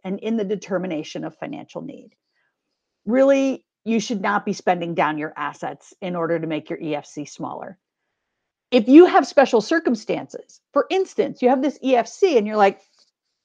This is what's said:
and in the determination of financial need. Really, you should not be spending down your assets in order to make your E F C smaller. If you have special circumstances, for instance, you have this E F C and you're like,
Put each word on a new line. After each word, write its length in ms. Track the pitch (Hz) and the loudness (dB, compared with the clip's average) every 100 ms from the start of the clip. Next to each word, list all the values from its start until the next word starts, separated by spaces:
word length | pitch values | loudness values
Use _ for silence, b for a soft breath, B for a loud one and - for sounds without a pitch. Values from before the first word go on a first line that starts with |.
and 160 | 190 196 | -10 -8
in 160 | 220 226 | -4 -4
the 80 | |
determination 800 | 190 202 - 185 160 - - - | -4 -8 -6 -6 -4 -8 -8 -12
of 140 | 160 - | -12 -12
financial 440 | 147 143 151 165 | -14 -14 -14 -14
need. 280 | - - - _ _ _ _ _ _ _ _ _ 196 | -14 -16 -20 _ _ _ _ _ _ _ _ _ -2
Really, 580 | 254 269 277 269 - _ _ 208 | 2 4 4 2 -4 _ _ -4
you 160 | 226 | -2
should 180 | 214 208 | -2 -4
not 240 | 208 202 | -2 -2
be 80 | 208 | -4
spending 420 | 185 - 180 170 | -4 -2 -2 -2
down 240 | 165 151 156 | -2 -2 -2
your 160 | 151 - | -8 -8
assets 560 | 147 147 147 139 _ _ | -10 -10 -12 -12 _ _
in 160 | 180 175 | -8 -6
order 200 | 165 165 | -4 -4
to 60 | 160 | -4
make 240 | 156 156 | -8 -8
your 100 | 170 | -10
E 120 | 160 | -6
F 120 | 147 - | -8 -8
C 180 | - | -14
smaller. 540 | 147 - - - - - _ _ _ _ _ _ _ _ _ | -14 -12 -12 -12 -14 -18 _ _ _ _ _ _ _ _ _
If 180 | 247 214 | 0 8
you 160 | 294 359 | 10 10
have 200 | 370 277 | 6 2
special 360 | - 254 226 | 2 4 2
circumstances, 1000 | - 330 320 226 - 160 131 - - _ _ | 0 -2 0 -2 -4 -8 -8 -16 -20 _ _
for 140 | 285 - | -4 -2
instance, 520 | 381 370 - 233 - | -2 -2 -4 -4 0
you 60 | 247 | 0
have 140 | 262 | 2
this 180 | 285 - | 0 -4
E 140 | 262 247 | 0 0
F 120 | 220 | 0
C 280 | - 381 254 | 0 2 2
and 80 | 208 | 0
you're 120 | 214 | 2
like, 240 | 196 - _ _ _ _ _ _ | 2 2 _ _ _ _ _ _